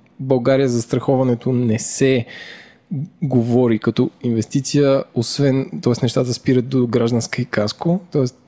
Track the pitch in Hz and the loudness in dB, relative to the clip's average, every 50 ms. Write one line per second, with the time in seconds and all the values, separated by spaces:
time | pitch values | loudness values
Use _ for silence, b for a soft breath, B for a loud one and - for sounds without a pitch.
0 | _ _ _ - 135 131 135 127 117 135 135 135 139 131 120 120 117 - - 123 | _ _ _ -8 -2 0 0 2 2 2 2 2 2 2 0 -2 -2 -2 -2 -2
1 | - - 139 127 131 127 120 117 - 131 127 120 123 117 107 - - - - - | 0 2 2 2 2 2 0 0 0 -2 0 0 0 0 0 -2 -2 -4 -2 0
2 | 139 135 131 120 113 B B B B B B B B B B B B - 190 131 | 2 2 2 2 -2 B B B B B B B B B B B B -8 -8 -6
3 | 151 - - _ - 135 131 123 113 120 117 123 127 120 113 107 - 117 107 - | -6 -8 -8 _ -4 0 2 2 2 2 4 4 4 4 2 0 0 0 0 0
4 | 127 - - _ - 123 117 113 107 - - 143 127 - - 143 143 139 135 139 | 0 0 -2 _ -4 -2 -2 -2 -2 -2 -2 -4 -2 0 0 2 4 4 2 2
5 | - - - 120 117 - - - 143 139 131 135 131 - - - - 127 120 - | 0 -2 -4 -4 -4 -2 -2 0 0 2 2 0 -2 -4 -6 -4 0 0 0 2
6 | - 117 - 135 131 123 117 - - - 131 127 117 131 135 131 123 120 110 123 | 0 -2 0 0 -2 -2 -4 -2 0 0 2 2 0 0 0 0 0 0 0 0
7 | 117 117 120 117 117 - - - 123 - - 110 104 104 - - - 170 175 196 | 0 0 0 -2 -2 -4 -4 -6 -6 -4 -2 -2 -2 -2 -4 -4 -2 -2 -2 -2
8 | 190 - - 151 131 123 - _ _ | -2 -4 -2 -2 -2 -2 -4 _ _